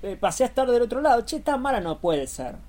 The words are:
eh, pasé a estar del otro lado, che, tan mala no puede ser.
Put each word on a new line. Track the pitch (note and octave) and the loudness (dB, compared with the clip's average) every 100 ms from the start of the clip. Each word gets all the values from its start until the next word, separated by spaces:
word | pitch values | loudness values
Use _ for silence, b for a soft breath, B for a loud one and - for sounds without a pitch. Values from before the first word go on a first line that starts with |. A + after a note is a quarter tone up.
eh, | G3 F#3+ | -10 -2
pasé | F#3+ - | -2 2
a | B3 | 0
estar | - C4 | 2 2
del | A#3+ | 4
otro | A#3 A#3+ | 2 0
lado, | D4+ A#3+ | 4 4
che, | A3+ D#4 | 2 -4
tan | - C#4+ | -2 -2
mala | C4+ A#3+ | 0 -2
no | E3+ D#3 | -2 -2
puede | F3 D3+ C3+ | 0 0 -2
ser. | - C3 - | -8 -10 -10